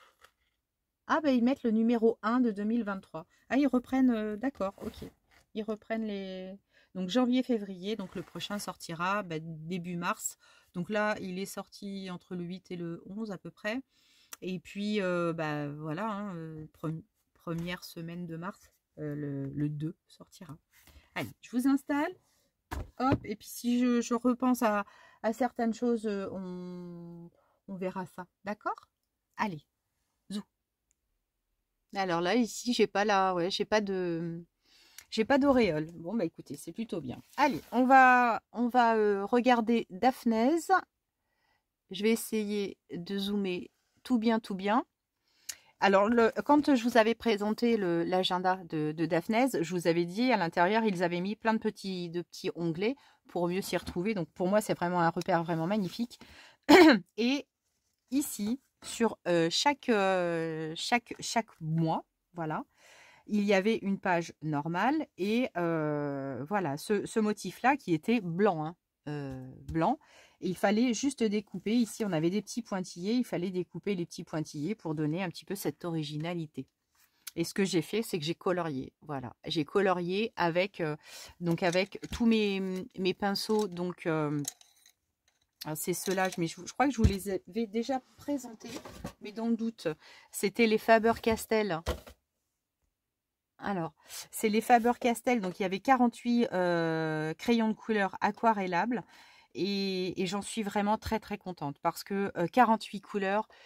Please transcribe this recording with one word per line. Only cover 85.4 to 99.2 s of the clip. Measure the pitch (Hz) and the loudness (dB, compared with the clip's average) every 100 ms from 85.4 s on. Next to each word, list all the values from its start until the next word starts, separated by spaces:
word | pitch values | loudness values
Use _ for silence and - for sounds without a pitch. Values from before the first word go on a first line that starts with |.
| _ _ 151 156 | _ _ -10 -6
c'est | - | -4
ceux-là, | 175 - 190 185 185 | -4 -2 0 0 -2
mais | 170 | -4
je, | - 170 | -6 -8
je | |
crois | - 277 | -2 0
que | |
je | 233 | 4
vous | 208 | 2
les | 196 190 | 2 -4
avais | 190 - 196 226 | -6 -6 -6 -4
déjà | 220 233 262 - - | -4 -2 -4 -6 -12
présentés, | - 285 254 226 240 247 - - - - | -6 -6 -6 -14 -14 -14 -16 -14 -14 -12
mais | 208 | -12
dans | 208 233 | -6 -2
le | 226 | -2
doute, | 226 - 165 156 - - - | -2 -4 -6 -6 -10 -20 -16
c'était | - 202 - 233 | -4 -2 4 4
les | 214 | 4
Faber-Castell. | - 226 220 226 - 220 - 220 208 160 - - - - _ _ _ _ _ _ _ _ _ _ _ _ _ - | 6 6 6 2 0 -2 0 0 0 -2 -6 -8 -12 -20 _ _ _ _ _ _ _ _ _ _ _ _ _ -10
Alors, | - 190 160 - - - - | -6 -4 -6 -10 -18 -16 -14
c'est | - 220 | -2 0
les | 214 | 2
Faber-Castell, | - 240 233 240 240 233 - 247 | 6 6 6 2 0 0 0 0
donc | 185 175 | -2 -2
il | |
y | 190 | -2
avait | 196 | 0
quarante-huit, | - 262 247 - 240 240 240 | 2 4 4 2 0 2 2
euh, | 185 180 170 165 160 160 156 156 160 | 2 2 2 2 0 -2 -2 -4 -4
crayons | - 233 220 | 0 2 2
de | |
couleur | 214 - 214 190 - | -2 -2 0 0 0
aquarellables, | 202 214 233 208 185 170 214 240 - - | -2 2 2 2 0 0 0 -2 -6 -18